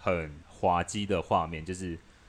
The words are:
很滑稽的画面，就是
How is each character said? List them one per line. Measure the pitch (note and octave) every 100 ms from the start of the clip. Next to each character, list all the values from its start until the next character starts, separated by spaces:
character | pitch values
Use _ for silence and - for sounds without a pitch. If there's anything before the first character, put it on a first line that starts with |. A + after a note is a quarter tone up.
很 | G2+ F2 D#2 D2 -
滑 | - F#2+ F2
稽 | F2 G#2+
的 | G2+ F2+
画 | - G2 E2
面， | E2
就 | D#2+
是 | F#2 F#2 E2 - -